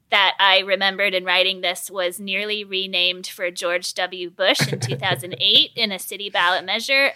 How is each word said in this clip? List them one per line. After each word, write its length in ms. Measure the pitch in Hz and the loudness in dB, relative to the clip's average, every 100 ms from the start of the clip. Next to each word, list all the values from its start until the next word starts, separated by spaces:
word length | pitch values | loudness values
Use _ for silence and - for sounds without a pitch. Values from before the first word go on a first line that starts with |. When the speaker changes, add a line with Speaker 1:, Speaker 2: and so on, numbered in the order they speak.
| - | 0
Speaker 1:
that 260 | 208 190 - | 4 4 4
I 220 | 196 190 | 6 4
remembered 520 | 196 190 196 190 202 | 2 0 0 0 0
in 120 | 185 | 0
writing 360 | 185 180 185 190 | 0 2 2 0
this 300 | 180 180 - | -4 -4 -8
was 280 | 190 180 185 | -4 -4 -4
nearly 460 | 196 190 208 214 | -6 -4 -4 -6
renamed 600 | 196 190 190 185 180 180 185 | -6 -6 -2 0 0 -2 -8
for 240 | - 180 | -6 -6
George 420 | 180 180 180 180 | -4 -2 -2 -4
W. 360 | - 180 185 175 | -4 -6 -6 -10
Bush 420 | - 190 285 135 | 0 2 2 0
in 80 | - | -2
Speaker 2:
<laughs> 0 | |
Speaker 1:
two 160 | - - | -4 -4
thousand 400 | 196 180 180 - | -2 -2 -4 0
eight 340 | 196 240 311 - | 4 4 4 0
in 160 | 220 | -4
a 60 | 185 | -4
city 320 | - 196 202 | -8 -10 -4
ballot 340 | 196 175 185 | 0 2 2
measure 420 | 180 214 226 269 277 | -2 -4 0 2 2